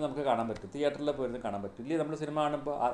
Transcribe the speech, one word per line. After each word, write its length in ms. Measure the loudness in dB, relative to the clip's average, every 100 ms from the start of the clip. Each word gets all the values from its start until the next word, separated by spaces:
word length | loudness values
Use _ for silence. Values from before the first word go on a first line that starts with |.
| -2
നമുക്ക് 180 | 0 2
കാണാൻ 180 | 4 2
പറ്റും, 200 | -4 -6
തിയേറ്ററിൽ 380 | 0 0 2 0
പോയിരുന്ന് 300 | 0 -2 -2
കാണാൻ 180 | -2 -2
പറ്റും. 200 | -6 -8
ഇല്ലേ, 140 | -2 0
നമ്മൾ 140 | 0 -2
സിനിമ 220 | -2 0 2
കാണുമ്പോൾ 300 | 0 -2 0
ആ, 20 | 0